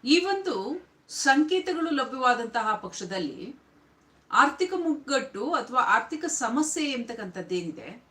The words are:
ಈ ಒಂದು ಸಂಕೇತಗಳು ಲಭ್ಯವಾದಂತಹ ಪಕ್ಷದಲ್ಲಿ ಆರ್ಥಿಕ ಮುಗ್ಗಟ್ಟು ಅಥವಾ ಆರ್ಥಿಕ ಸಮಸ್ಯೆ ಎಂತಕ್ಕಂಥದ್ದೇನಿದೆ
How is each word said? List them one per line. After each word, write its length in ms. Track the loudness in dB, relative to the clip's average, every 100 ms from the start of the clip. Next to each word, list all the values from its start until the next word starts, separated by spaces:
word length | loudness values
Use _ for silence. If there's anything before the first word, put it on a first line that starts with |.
ಈ 220 | 6 4 4
ಒಂದು 560 | -2 -2 -4 -4 -8 -10 _ _
ಸಂಕೇತಗಳು 800 | -2 4 4 4 2 0 -2 0
ಲಭ್ಯವಾದಂತಹ 840 | 0 -2 2 2 2 0 -2 0 -2
ಪಕ್ಷದಲ್ಲಿ 800 | -4 -10 -6 -4 -4 -6 -12 -14 _ _ _ _ _ _ _
ಆರ್ಥಿಕ 420 | 4 4 4 -2
ಮುಗ್ಗಟ್ಟು 800 | 0 0 -2 0 -2 -2 -6 -2
ಅಥವಾ 280 | -2 0 0
ಆರ್ಥಿಕ 440 | 4 2 2 -6 -4
ಸಮಸ್ಯೆ 680 | -2 -2 0 0 0 -4
ಎಂತಕ್ಕಂಥದ್ದೇನಿದೆ 1120 | -4 -6 -8 -10 -10 -4 -4 -4 -10 -14 -16 _